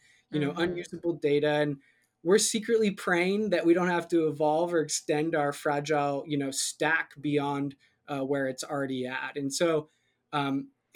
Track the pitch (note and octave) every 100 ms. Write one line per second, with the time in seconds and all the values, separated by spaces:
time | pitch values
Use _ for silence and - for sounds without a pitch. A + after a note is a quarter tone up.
0 | _ _ _ D3+ C#3+ E3 F3+ F3 - E3
1 | E3+ D#3 D3 C#3+ D3+ D3 D3 C#3+ _ _
2 | _ _ E3 G#3 - A3+ G#3+ A3+ G#3+ G3
3 | - E3+ F#3 G3+ G#3+ F3 E3+ F3 F3+ F3
4 | E3+ E3+ D#3 C#3+ D3+ D#3 F3 E3+ D3+ -
5 | - D3+ D#3+ D#3 C#3+ C#3+ D#3 C#3+ D3 D3+
6 | C#3+ C#3 E3 C#3+ C#3 C3+ - - D#3 D#3+
7 | - - D3 D3 C#3+ C#3 C#3 C3+ _ _
8 | - C#3+ C3+ C#3 C3+ B2+ - C#3+ C3+ C3
9 | B2 C3 C3+ D3 C#3 C#3 F3 D#3 D3+ _
10 | _ _ _ D3 C#3 C#3 C#3 _ _